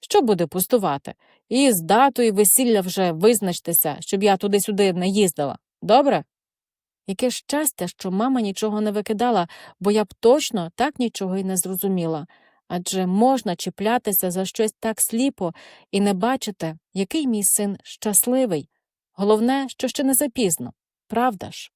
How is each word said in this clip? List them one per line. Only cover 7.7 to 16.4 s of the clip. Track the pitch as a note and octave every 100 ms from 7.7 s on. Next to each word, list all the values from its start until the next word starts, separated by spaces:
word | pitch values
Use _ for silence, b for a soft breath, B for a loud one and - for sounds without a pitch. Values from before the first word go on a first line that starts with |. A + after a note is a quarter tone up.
| - F3+
що | - F#3+
мама | F#3 A#3+ C4
нічого | G#3 G3 G#3+ G#3
не | G#3+
викидала, | G3+ G#3 G#3+ B3 A3 E3+ B B B
бо | F#3
я | G#3+
б | G3+ -
точно | A3+ C#4+ - A3 E3
так | - C4 C#4+
нічого | A#3+ - F#3+ F#3+
й |
не | F#3+ F#3+
зрозуміла. | F#3 F#3+ G3 F#3+ E3 D#3+ E3+ b b b _
Адже | F3+ F3 F#3+ F3+
можна | F#3+ A#3+ C4 A3 F3
чіплятися | - - G3+ B3 - G3 F#3
за | F3
щось | F#3+ - A3 -
так | A3 G#3+
сліпо | - A3+ C4+ - F3 - B B B
і | G3
не | G3+
бачити, | F#3+ A3 C4